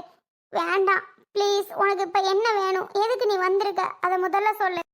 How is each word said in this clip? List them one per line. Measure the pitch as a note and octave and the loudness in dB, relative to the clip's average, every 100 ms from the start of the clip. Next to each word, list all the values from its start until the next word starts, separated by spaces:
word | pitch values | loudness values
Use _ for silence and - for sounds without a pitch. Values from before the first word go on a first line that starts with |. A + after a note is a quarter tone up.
| - _ _ _ _ | -6 _ _ _ _
வேண்டாம். | - E4+ F#4+ G4 F#4+ - - _ | -4 -2 0 2 0 -2 -20 _
ப்ளீஸ், | G4+ G4+ G4+ G4 - | -2 0 0 -2 -2
உனக்கு | G4 G4 | 0 0
இப்ப | F#4 G4 | 0 0
என்ன | F#4+ G4 A4+ | 2 2 2
வேணும்? | G#4 F#4+ F#4+ - | 0 0 -2 -2
எதுக்கு | G4+ A4 B4 G#4 | -2 0 0 0
நீ | G4 | 0
வந்திருக்க? | F#4 G4 G4+ F#4+ F#4 - | 2 2 0 -2 -4 -2
அதை | F4+ F#4 | -2 0
முதல்ல | F#4 G4 G#4 G#4 | 0 0 0 0
சொல்லு. | G4 F4 - | -2 -2 -8